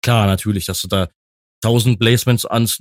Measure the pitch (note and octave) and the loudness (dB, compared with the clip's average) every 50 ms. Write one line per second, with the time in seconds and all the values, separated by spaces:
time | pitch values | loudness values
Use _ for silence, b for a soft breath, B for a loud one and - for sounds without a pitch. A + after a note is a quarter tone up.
0 | - A#2+ A#2+ A2+ G2+ G2 F#2+ F#2 - G#2+ G2+ F#2 - - F2+ - - F2+ G2+ F#2+ | -2 0 2 2 2 2 0 0 -2 -4 -4 -4 -4 -6 -6 -8 -6 -2 -2 -2
1 | F2+ E2+ _ _ _ _ _ _ _ _ _ _ - A2 A#2 A#2+ A2 B2+ A#2 G2 | -2 -4 _ _ _ _ _ _ _ _ _ _ -2 0 2 2 2 2 0 2
2 | A2+ A2+ B2 A#2 - B2+ A#2+ A2 - - - A#2 A#2 A2 - - | 2 2 2 2 2 0 0 0 -2 -2 -2 -2 0 -2 -4 -4